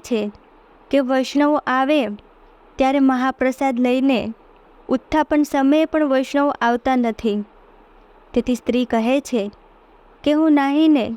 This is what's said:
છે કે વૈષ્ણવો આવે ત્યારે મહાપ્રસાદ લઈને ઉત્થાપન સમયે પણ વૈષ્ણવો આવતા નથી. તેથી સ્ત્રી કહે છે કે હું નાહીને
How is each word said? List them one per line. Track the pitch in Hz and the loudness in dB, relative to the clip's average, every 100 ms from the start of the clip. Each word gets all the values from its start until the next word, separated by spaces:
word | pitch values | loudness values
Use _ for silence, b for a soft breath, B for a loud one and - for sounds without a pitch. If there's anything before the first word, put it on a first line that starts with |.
છે | - 226 208 - _ _ _ _ - | -2 -4 -4 -10 _ _ _ _ -2
કે | 269 | -2
વૈષ્ણવો | 254 262 254 277 294 294 - | 0 -2 -2 0 0 0 -2
આવે | 254 269 302 214 202 - _ - _ - - | -2 0 0 -2 -8 -16 _ -20 _ -12 -2
ત્યારે | 262 277 | 0 2
મહાપ્રસાદ | 269 254 262 - 254 262 269 240 | 2 2 -2 -2 -4 -2 -4 0
લઈને | 247 262 269 240 220 226 - - _ - - | 0 0 0 0 -4 -12 -20 -20 _ -16 -4
ઉત્થાપન | 262 - 302 294 302 294 | -4 -2 -2 0 0 0
સમયે | 285 269 302 320 | 0 2 2 2
પણ | 311 294 | 0 0
વૈષ્ણવો | 262 262 285 285 - | 0 0 0 0 0
આવતા | 233 240 269 254 | -2 -2 0 0
નથી. | 233 220 226 208 202 - - - - - - - _ | -2 -2 -4 -4 -6 -16 -20 -20 -20 -20 -20 -20 _
તેથી | 240 247 240 | -4 -2 -4
સ્ત્રી | - 240 247 | -2 -2 -2
કહે | 233 226 277 | -2 0 -2
છે | - 240 202 - - _ _ _ _ _ | -2 -4 -4 -10 -20 _ _ _ _ _
કે | 285 | 0
હું | 302 320 | 2 4
નાહીને | 294 277 285 320 294 214 | 2 2 2 4 2 0